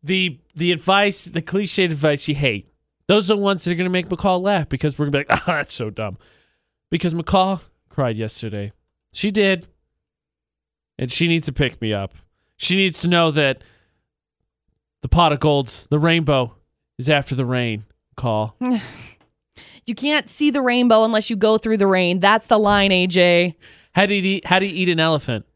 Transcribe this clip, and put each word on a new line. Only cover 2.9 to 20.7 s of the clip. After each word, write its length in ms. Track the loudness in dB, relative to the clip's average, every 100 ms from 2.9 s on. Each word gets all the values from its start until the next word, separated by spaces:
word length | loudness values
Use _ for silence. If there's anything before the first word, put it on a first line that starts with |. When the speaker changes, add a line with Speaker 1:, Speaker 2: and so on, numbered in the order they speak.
| _ 2
Speaker 1:
Those 240 | 2 2
are 40 | 0
the 40 |
ones 240 | 0 0
that 80 | -2
are 20 |
gonna 160 | -2 0
make 180 | -2 -2
McCall 320 | -2 0 0
laugh 260 | 0 0 -2
because 300 | -4 -4 -2
we're 80 | -2
gonna 180 | -2
be 40 | 0
like, 120 | 0
<laughs> 60 | 0
"Ah, 80 | -4
that's 160 | -4
so 160 | -8 -8
dumb." 280 | -6 -10 -10 _ _ _ _ _ _ _
Because 240 | -4 -2
McCall 460 | -4 0 2 2 -2 -10 _ _
cried 280 | -4 -4 -2
yesterday. 560 | -6 -8 -10 -8 -10 -12 _ _ _
She 180 | -6 -4
did. 380 | 0 0 0 -6 _ _ _ _ _ _ _ _ _ _ _ _ -10
And 120 | -8
she 160 | -2 0
needs 180 | 0 -2
to 60 |
pick 280 | -2 -4 -2
me 120 | -4
up. 220 | -4 -6 -12 _ _ _ _
She 200 | -2 0
needs 240 | 0 -2
to 60 | 0
know 220 | 2 2
that 320 | 2 0 -2 -10 _ _ _ _ _ _ _ _ _ _ _ _ _
the 60 | 0
pot 240 | 4 4
of 80 | 4
gold's, 460 | 2 0 -2 -8 -4
the 80 | 0
rainbow 560 | 2 2 2 0 -2 -8 _ _ _ -8
is 100 | 0
after 240 | 0 0
the 100 | -4 -2
rain, 380 | -2 -2 -6 -10 _ _ -8
McCall. 380 | -2 -2 -4 -6
Speaker 2:
<sighs> 220 | -4 -4 -4 -20 -20 _ _ _ _ _ -20 -20 -12
You 80 |
can't 360 | -6 -2 -2 -4
see 200 | -2 0
the 120 | 2
rainbow 420 | 0